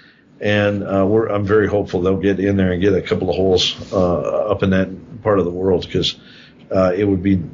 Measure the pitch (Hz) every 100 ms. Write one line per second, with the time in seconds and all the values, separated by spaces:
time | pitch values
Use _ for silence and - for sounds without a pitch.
0 | - _ _ - 107 104 104 101 90 98
1 | 98 110 113 101 98 107 98 101 - 92
2 | 90 95 98 95 101 101 92 90 98 95
3 | - 98 92 85 95 90 - - - 101
4 | 90 82 58 - 107 98 98 95 92 92
5 | - 113 107 101 87 87 92 87 - 92
6 | - - - - - - - 98 92 90
7 | 104 95 95 92 78